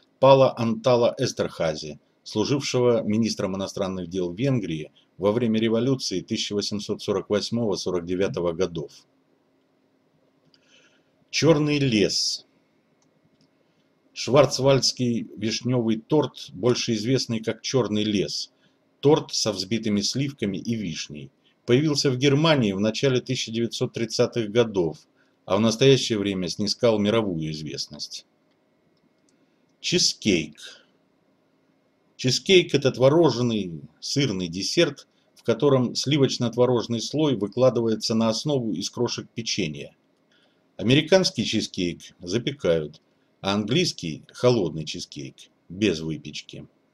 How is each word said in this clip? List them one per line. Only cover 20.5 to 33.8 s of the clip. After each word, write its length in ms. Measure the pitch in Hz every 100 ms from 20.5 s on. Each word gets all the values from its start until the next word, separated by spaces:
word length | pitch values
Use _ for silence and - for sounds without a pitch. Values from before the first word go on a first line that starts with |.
| 95
и 180 | - 113
вишней. 540 | 95 76 - 73 67 _ _ _ -
Появился 440 | 123 156 139 143
в 60 | 123
Германии 560 | 139 135 165 147 107
в 80 | 95
начале 400 | 107 110 139 127
тысяча 300 | 123 131 -
девятьсот 400 | 113 117 - 123
тридцатых 580 | - 113 - 120 123 107
годов, 480 | 110 113 101 82 78 _ _ _ _
а 120 | - 98
в 40 |
настоящее 580 | 113 110 135 131 - 107
время 300 | 98 95 87
снискал 500 | - 101 - 117 110
мировую 520 | 104 113 104 82 78
известность. 760 | 78 76 69 - - - - - _ _ _ _ _ _ _ _ _ _ _ _ _ _ _
Чизкейк. 760 | - 175 - - 110 87 76 - - - _ _ _ _ _ _ _ _ _ _ _ _ _ -
Чизкейк — 580 | 127 120 - 190 170
это 180 | 139 135
творожный, 920 | 113 131 156 160 117 123 110 92 80